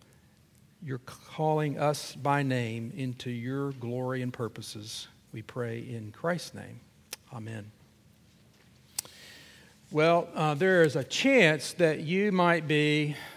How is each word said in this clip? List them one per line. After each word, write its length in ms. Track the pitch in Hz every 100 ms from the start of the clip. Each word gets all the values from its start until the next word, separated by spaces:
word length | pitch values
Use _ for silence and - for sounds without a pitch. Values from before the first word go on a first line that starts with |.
| _ _ _ _ _ _ _ _
your 160 | 151 127
calling 800 | - - - - 156 151 151 135
us 360 | 147 147 -
by 280 | - 139 143
name 500 | 139 127 117 117 113 -
into 340 | 131 123 127
your 420 | 120 123 135 139
glory 500 | 131 120 123 127 131
and 100 | 123
purposes? 720 | 120 110 113 107 107 107 - - - _
We 100 | 113
pray 360 | 110 123 117 117
in 320 | 117 113 107
Christ's 440 | - 165 175 -
name. 260 | 101 98 117 - _ _ - _
Amen. 380 | 120 107 110 107 - _ _ _ _ _ _ _ _ _ _ _ - - - - - - - - - -
Well, 380 | 151 160 170 -
uh, 200 | - 156
there 280 | 143 190 185
is 140 | 156 139
a 80 |
chance 680 | 127 - 269 262 165 156 -
that 260 | - 165 147
you 320 | 156 185 208
might 340 | 185 175 170 151
be 500 | 151 151 151 147 143 -